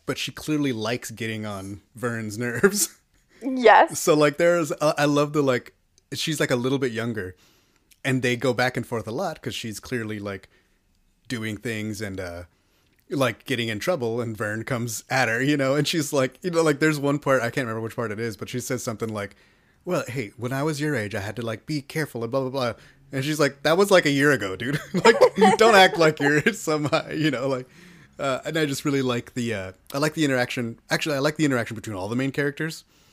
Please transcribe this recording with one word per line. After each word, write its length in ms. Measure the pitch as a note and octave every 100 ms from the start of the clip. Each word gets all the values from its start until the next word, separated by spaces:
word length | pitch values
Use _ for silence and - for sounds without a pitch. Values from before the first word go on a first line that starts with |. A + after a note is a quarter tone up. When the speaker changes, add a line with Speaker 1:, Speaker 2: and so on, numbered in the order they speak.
| -
Speaker 1:
but 100 | C3
she 160 | -
clearly 400 | - - D3+ C#3+
likes 380 | A2 G#2+ B2 -
getting 340 | A2 A2+ G#2+ G#2+
on 360 | G2+ G2 G2+ -
Vern's 440 | A2 A#2+ A2+ A2 G#2+
nerves. 560 | B2 A#2 G3 G#3 -
<laughs> 140 | - _ _ _ _
Speaker 2:
Yes. 580 | B3+ C4 A3+ F#3+ E4 D3
Speaker 1:
So, 140 | F3+
like, 240 | D3+ D3 C#3
there's, 340 | E3+ F3 D3
uh, 220 | - D3+ D3+
I 80 |
love 300 | D3 C#3+ D3
the, 80 | D3+
like, 320 | C#3 B2 - - _ _ _
she's, 260 | - E3 D#3
like, 100 | D3+
a 60 | B2+
little 220 | B2+ C3+
bit 120 | C3
younger, 440 | A2 A#2 G#2+ F#2 - _ _ _ _ _ _
and 200 | C3+ C3
they 120 | B2 A#2+
go 180 | C3
back 240 | A#2+ B2 C3
and 80 | A2+
forth 200 | A#2 G#2+
a 40 |
lot 320 | B2 F#3 D#3
'cause 120 | B2
she's 240 | - A2+ G#2
clearly, 380 | - B2 G#2+ G#2+
like, 300 | G2+ G2 - _ _ _ _ _ _ _ -
doing 300 | A#2+ A2 G#2
things 420 | B2 G#2+ G#2+ G2+
and, 180 | G#2 F#2+
uh, 260 | F2+ F2 E2+ _ _ _ _ _ -
like, 340 | D#3 B2 A2
getting 240 | - A#2+ A2+
in 100 | G#2
trouble, 440 | F3 F3 A#2 A#2
and 120 | A#2 G#2+
Vern 280 | G#2 A2
comes 400 | A2+ B2 A#2 A2 -
at 180 | C3 A#2
her, 140 | A2+
you 140 | C3 D3
know, 180 | C3+
and 120 | D3 D3
she's 280 | E3+ C3+
like, 240 | C#3+ C3 -
you 80 | F#3
know, 120 | E3
like, 180 | D#3+ C#3
there's 180 | D#3 D3+
one 200 | C#3+ C#3
part, 240 | C#3 C3
I 80 | A#2
can't 160 | D3 A#2
remember 160 | A2
which 140 | A2+ -
part 140 | A2+
it 80 | G#2
is, 160 | A#2 G2+
but 100 | A2
she 100 | B2+
says 220 | A#2 B2+
something 280 | - G#2+ A2+
like, 260 | G#2+ G2+ - _ _ _ _
"Well, 200 | F3+ E3+ A#2+
hey, 240 | C3+ G2+ -
when 140 | A#2+
I 80 | C3+
was 180 | D#3 C#3+
your 160 | D3+ C3
age, 180 | G#2
I 60 | G#2+
had 160 | G2+ G#2+
to, 60 |
like, 240 | A2+ A2 -
be 160 | D3+
careful 400 | - D#3+ C#3+ A#2+
and 60 | A#2
blah, 100 | C3+
blah, 100 | B2+
blah." 220 | C3+ B2 G#2 - _ _
And 100 | C3
she's 140 | C#3 D3+
like, 240 | C#3 -
"That 120 | D3 E3+
was, 140 | G3+
like, 140 | F3+ D#3+
a 40 |
year 220 | C#3+ D3
ago, 240 | B2+ G2 F#2+
dude." 240 | A#2+ D3 -
<laughs> 80 |
Like, 220 | F3+ A3+ - A#3+ -
you 180 | G3 G#4
don't 160 | A3 G3+
act 220 | F#3 F#3
like 200 | D#3+ D#3
you're 200 | C#3+ D3
<laughs> 100 | A3
some, 340 | - - D#3 D3
uh, 140 | D#3+ -
you 160 | D3+ D#3
know, 160 | A#2+ C3+
like, 200 | B2+ C3 - - - - -
uh, 220 | C#3 B2+ D3+
and 100 | D#3+
I 60 | D3
just 180 | C3 D3+
really 160 | C#3
like 320 | B2+ A#2+ -
the, 180 | - A#2
uh, 180 | G#2 F#2+ - -
I 60 | C#3
like 160 | D3+
the 100 | E3
interaction. 560 | D3 B2+ B2 - A#2 A2+ -
Actually, 260 | D#3+ D#3+ C#3
I 20 |
like 160 | D3 D#3
the 80 |
interaction 300 | D3 B2 A2 G#2+
between 180 | A2 G2
all 120 | G2
the 80 | B2
main 160 | C3+
characters, 500 | D3 C#3+ C#3 D#3 - - _ _